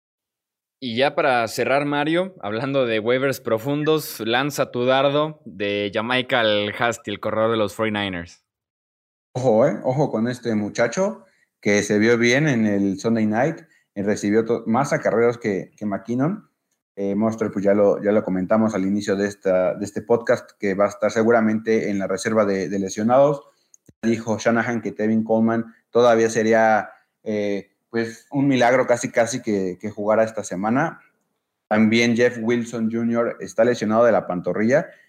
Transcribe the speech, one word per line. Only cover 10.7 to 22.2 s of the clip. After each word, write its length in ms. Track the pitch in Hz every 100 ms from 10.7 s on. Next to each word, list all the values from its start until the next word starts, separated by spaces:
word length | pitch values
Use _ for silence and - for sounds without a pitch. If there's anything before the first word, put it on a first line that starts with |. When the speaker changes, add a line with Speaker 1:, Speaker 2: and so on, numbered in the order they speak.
| 104 117 - 196 214 - _ _ _
Speaker 2:
que 240 | 107 104
se 160 | 101 104
vio 180 | 110 120
bien 300 | 120 131 156
en 180 | 117 110
el 320 | 101 98 95
Sunday 260 | 113 117
Night, 360 | 107 110 147 160 - _ _
y 80 | 101
recibió 420 | 101 98 104 107
to-, 200 | 113 117 -
más 260 | 117 143
acarreos 460 | 156 95 110 120 117
que, 320 | 110 95 - _
que 100 | 104
McKinnon. 640 | 98 - 123 151 214 - _ _ _ _ -
Eh, 180 | 98
Monster, 380 | 101 110 110 107
pues 120 | 104
ya 80 | 98
lo, 300 | 104 101 -
ya 80 | 101
lo 140 | 107
comentamos 500 | - 92 92 110 110
al 100 | 104
inicio 300 | 95 104 101
de 140 | 98 101
esta, 460 | - 95 92 92
de 100 | -
este 180 | 104 -
podcast, 480 | 110 117 117 120 - _
que 160 | 101
va 120 | 95 101
a 20 |
estar 240 | - 104
seguramente 760 | 113 110 117 110 107 113 110 87
en 120 | 101
la 80 | 95
reserva 360 | 95